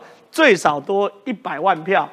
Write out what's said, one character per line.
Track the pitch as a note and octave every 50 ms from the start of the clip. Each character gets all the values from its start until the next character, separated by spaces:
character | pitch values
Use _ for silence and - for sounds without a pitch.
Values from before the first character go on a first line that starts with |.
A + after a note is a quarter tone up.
| - - - - _ _
最 | - - D#4+ C#4 G3
少 | C4+ - E3 D3 C#3+
多 | C#3 - G3 G3 G3+ G3 - - -
一 | -
百 | A#3 F3+ - - - C#3+
万 | E3+ G3 F3+ D#3 D#3+
票 | F3 G3 F3 C#3+ -